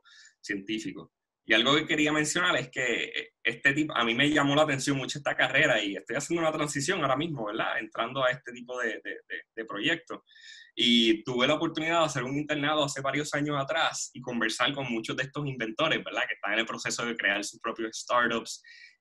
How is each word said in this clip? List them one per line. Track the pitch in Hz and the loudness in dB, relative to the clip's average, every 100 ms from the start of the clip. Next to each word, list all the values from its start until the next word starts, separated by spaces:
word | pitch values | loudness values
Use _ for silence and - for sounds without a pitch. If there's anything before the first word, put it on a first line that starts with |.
| _ - - _ | _ -20 -20 _
científicos. | - 98 95 107 95 85 80 _ _ _ - | -8 -6 -4 -6 -6 -10 -14 _ _ _ 0
Y | |
algo | 110 123 147 | 2 4 2
que | 147 | 2
quería | 151 151 | 2 2
mencionar | 151 151 175 180 147 | 2 0 0 2 0
es | - | -2
que, | 135 127 101 - | -4 -2 0 -2
eh, | - - _ | -6 -10 _
este | - 120 139 | -6 0 2
tipo, | 143 156 - | 2 0 0
a | |
mí | 117 | 2
me | 117 143 | 4 4
llamó | 151 139 | 4 4
la | 143 | 6
atención | 151 131 135 139 | 4 2 0 0
mucho | 127 147 | -2 -6
esta | 135 | -4
carrera | 143 131 135 156 113 | 2 2 4 4 4
y | 101 101 | 2 -4
estoy | - 120 | -4 -4
haciendo | - 170 | -2 0
una | 160 | 2
transición | 156 147 147 139 190 | 0 -2 0 0 2
ahora | 139 131 | 2 2
mismo, | 170 139 104 | 0 -4 -4
¿verdad? | 110 185 - | -2 -2 -4
Entrando | 110 - 117 131 | -4 -4 -4 0
a | 127 | 0
este | 135 - | 0 -6
tipo | 120 120 127 | -14 -10 -6
de, | 117 101 | -4 -4
de, | 101 - - | -8 -14 -12
de, | 90 - - | -12 -12 -12
de | 110 | -8
proyectos. | 101 131 170 - - _ - - - - - | -4 -2 -2 -4 -14 _ -20 -20 -20 -12 0
Y | 120 120 113 107 | 4 6 6 4
tuve | - 123 131 | 0 2 2
la | |
oportunidad | 151 160 160 160 170 | 2 0 -2 0 2
de | 151 | 2
hacer | 139 | 0
un | 123 139 | -2 -2
internado | 147 147 143 156 | -2 -2 0 2
hace | 143 135 | 0 -2
varios | 135 139 151 | -2 -2 -2
años | 147 147 143 | -2 0 0
atrás | 135 160 135 - - | 0 0 0 -2 -8
y | 131 | -10
conversar | 123 120 113 - 123 | -6 -2 -2 2 0
con | 143 123 | 0 -4
muchos | 113 113 131 | -4 -4 -4
de | |
estos | 135 - 147 | -4 -4 -6
inventores, | 127 113 110 156 117 | -4 -4 0 0 0
¿verdad? | 92 104 123 | -2 -4 -4
Que | |
están | 107 101 | -4 -2
en | 107 | 0
el | 117 | -2
proceso | 120 123 113 117 | -4 -6 -4 -4
de | 113 | -2
crear | 101 101 101 | 0 0 -2
sus | - | -8
propios | 117 113 113 - | -8 -6 -6 -8
startups. | - 123 120 117 - - - - - _ | 0 2 2 0 -4 -10 -16 -20 -20 _